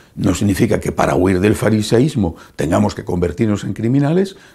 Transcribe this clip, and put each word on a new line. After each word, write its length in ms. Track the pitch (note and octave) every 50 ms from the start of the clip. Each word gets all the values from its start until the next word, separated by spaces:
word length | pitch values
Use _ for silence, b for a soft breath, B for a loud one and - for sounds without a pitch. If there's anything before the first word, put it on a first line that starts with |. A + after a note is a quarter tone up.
| B B B
no 180 | B - G2 F#2
significa 460 | - A2 G2 F#2+ - - G#2 G#2 E2+
que 120 | - D2 -
para 220 | - E2+ - C#2
huir 260 | C#2 - F#2+ F#2+ F2+
del 140 | F#2 G#2+ A2
fariseísmo 840 | - A#2 G#2+ A2 A2 G#2+ - A#2+ A2+ B2+ D#3+ - A#2 G2 E2 D#2+ B B B B
tengamos 380 | - - - F2 G#2 G#2 G#2 -
que 100 | - -
convertirnos 600 | - F2+ F2 F2 - - - A#2 G#2+ G#2 G2 -
en 80 | A2+ G2
criminales, 640 | - G#2+ A2+ C3 C#3 C#3+ C#3+ E3 F#3 G3+ G3 - B B B B